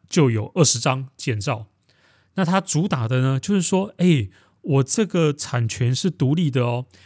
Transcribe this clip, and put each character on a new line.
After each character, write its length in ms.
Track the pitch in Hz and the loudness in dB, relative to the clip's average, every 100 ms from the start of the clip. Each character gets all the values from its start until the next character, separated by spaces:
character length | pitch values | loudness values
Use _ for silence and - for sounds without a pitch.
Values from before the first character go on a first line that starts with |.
| - | -4
就 220 | 180 135 | 2 2
有 220 | 110 104 | 2 -2
二 100 | - | 2
十 140 | 147 117 | 2 2
张 320 | 143 131 131 - | 0 -2 -6 -10
建 220 | - 107 | -6 -4
照。 280 | 143 110 104 _ _ _ _ _ _ - | -4 -8 -10 _ _ _ _ _ _ -4
那 80 | |
它 160 | 170 190 | 0 0
主 280 | 190 147 196 | 0 -2 -2
打 200 | 135 113 | -2 -2
的 140 | 127 | 0
呢， 180 | 131 135 | 0 0
就 140 | - | 0
是 80 | 202 | -2
说， 320 | 170 185 202 - | 0 0 -2 0
诶， 340 | 175 147 101 - _ _ | 2 2 0 -8 _ _
我 220 | - 135 | -2 0
这 220 | 135 - 196 | 2 0 0
个 260 | 180 156 | 2 0
产 380 | 143 - 123 113 | 0 -4 -4 -2
权 240 | - 123 | -2 -2
是 160 | 131 185 | 0 -2
独 240 | - 135 | 0 0
立 160 | 156 156 | 2 0
的 140 | 127 | 0
哦， 240 | 120 120 131 - | -2 -2 -8 -16